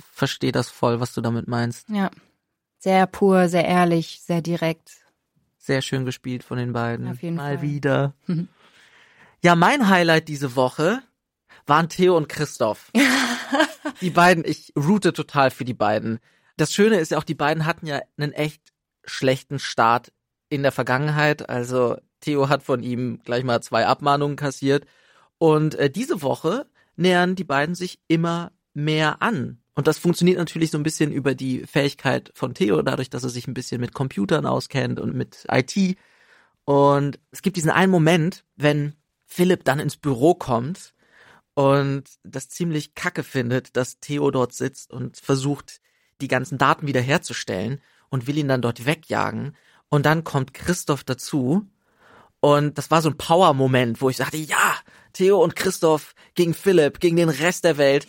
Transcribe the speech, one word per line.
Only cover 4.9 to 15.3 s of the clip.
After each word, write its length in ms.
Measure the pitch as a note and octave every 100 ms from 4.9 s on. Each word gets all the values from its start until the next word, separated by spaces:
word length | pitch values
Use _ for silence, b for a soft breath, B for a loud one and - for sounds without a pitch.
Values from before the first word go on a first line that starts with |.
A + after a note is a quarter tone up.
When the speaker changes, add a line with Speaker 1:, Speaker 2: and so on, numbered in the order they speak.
| - _ _ _ _ _ _
Speaker 1:
Sehr 240 | - C3+
schön 240 | - C3+ B2+
gespielt 380 | B2+ C3 B2
von 140 | - B2
den 160 | B2
beiden. 340 | A#2+ A#2 A#2 B2
Speaker 2:
Auf 140 | B2
jeden 140 | E3+ E3
Speaker 1:
Mal 200 | C#3+ C#3
Speaker 2:
Fall. 40 |
Speaker 1:
wieder. 500 | D3 C#3+ C#3+ C3+ C#3 -
Speaker 2:
<laughs> 80 | -
Mhm. 200 | E3 F3+ b b b b b b b b b
Speaker 1:
Ja, 120 | F3 E3+
mein 340 | F3+ C#4+ G#3
Highlight 380 | F#3+ E3+ D#3+ D#3
diese 260 | C#3+ C#3 B2
Woche 460 | B2+ - D#3 B3 - _ _ _ _ b -
waren 240 | D3 E3
Theo 260 | - F3+ F3
und 140 | D3
Christoph. 600 | - D3 - A2+ G#2+ -
Speaker 2:
<laughs> 1080 | A3+ C4+ C4 B3 A#3+ - C4+ D#4 - D#4 -
Speaker 1:
Die 80 | F#3
beiden, 340 | E3+ F3 F3 -
ich 280 | D3+ - -
route 360 | C#3+ G#3 -
total 380 | - D3+